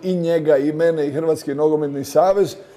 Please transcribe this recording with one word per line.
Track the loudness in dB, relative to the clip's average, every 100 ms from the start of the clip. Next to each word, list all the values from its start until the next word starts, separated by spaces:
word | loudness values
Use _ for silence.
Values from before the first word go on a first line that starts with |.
i | -4 -2
njega, | 0 0 2 2
i | 2
mene, | 0 0 0 -2
i |
Hrvatski | -2 -2 -2 -4 0
nogometni | 0 0 -2 -6
savez. | -2 2 4 2 0 -4 -20